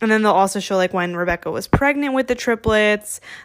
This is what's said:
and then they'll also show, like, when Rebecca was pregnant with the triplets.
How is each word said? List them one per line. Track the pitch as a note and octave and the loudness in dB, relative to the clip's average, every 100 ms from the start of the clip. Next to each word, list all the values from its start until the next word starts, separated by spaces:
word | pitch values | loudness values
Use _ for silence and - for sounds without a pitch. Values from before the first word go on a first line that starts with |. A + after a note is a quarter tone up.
and | A3 | 0
then | A3 | 2
they'll | G#3+ | 4
also | F3 G3 G3+ | 4 2 0
show, | F3+ F#3+ | -2 0
like, | F#3 | 0
when | F#3 F3 F3 | -2 -4 -2
Rebecca | F3 F3 E3+ | -2 -2 -4
was | A#2 - | -6 0
pregnant | - C#4+ C#4+ C#4+ | 2 2 0 -2
with | C4 B3+ | -2 -2
the | B3 | -2
triplets. | B3 A3+ A3 G#3+ G#3 G#3 - - - - | -2 -2 0 2 2 0 -4 -14 -16 -20